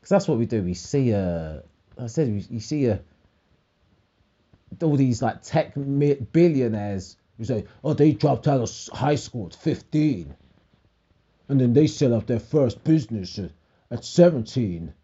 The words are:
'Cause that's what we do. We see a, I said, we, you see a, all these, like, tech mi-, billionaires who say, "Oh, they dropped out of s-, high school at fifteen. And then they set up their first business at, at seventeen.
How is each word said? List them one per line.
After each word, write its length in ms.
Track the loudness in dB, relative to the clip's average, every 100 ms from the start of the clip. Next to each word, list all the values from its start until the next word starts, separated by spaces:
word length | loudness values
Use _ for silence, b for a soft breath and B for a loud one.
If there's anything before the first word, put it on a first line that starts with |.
'Cause 80 | 2
that's 180 | 2 2
what 120 | 0
we 80 | 0
do. 160 | 0
We 100 | -2
see 380 | -4 -4 0 2
a, 520 | 2 0 -4 -6 -12 -16 _ _ -14
I 120 | -8
said, 200 | -2 -2
we, 120 | -2 -6
you 100 | -12
see 280 | -6 -2 0
a, 140 | -2 -6 _ _ _ _ _ _ _ _ _ _ _ _ _ _ _ _ -4
all 140 | 0 2
these, 260 | 2 2
like, 220 | -2 -6
tech 340 | -4 -2 -2 -6
mi-, 380 | -4 0 2 0
billionaires 1000 | 0 4 4 4 0 -2 -4 -6 -10 -20 _ _
who 60 |
say, 220 | -6 -4 -6 B
"Oh, 100 | -4
they 200 | 4 4
dropped 340 | 4 0 2 2
out 140 | 0
of 20 |
s-, 260 | -2 -8 -16
high 240 | -4 -2 -2
school 320 | -4 -10 -12
at 80 | -6
fifteen. 800 | -4 -4 -2 0 0 0 -8 -18 _ _ _ _ _ _ _ _ _ _ _
And 120 | 2
then 140 | 4
they 120 | 4 4
set 260 | 2 0
up 140 | 0 0
their 140 | -4
first 440 | -2 0 0 -2
business 540 | 0 0 0 -8 -8 -10
at, 140 | -10 -12 _ _ _
at 140 | -12 -4
seventeen. 880 | 6 6 4 -4 -4 -4 -4 -10 -14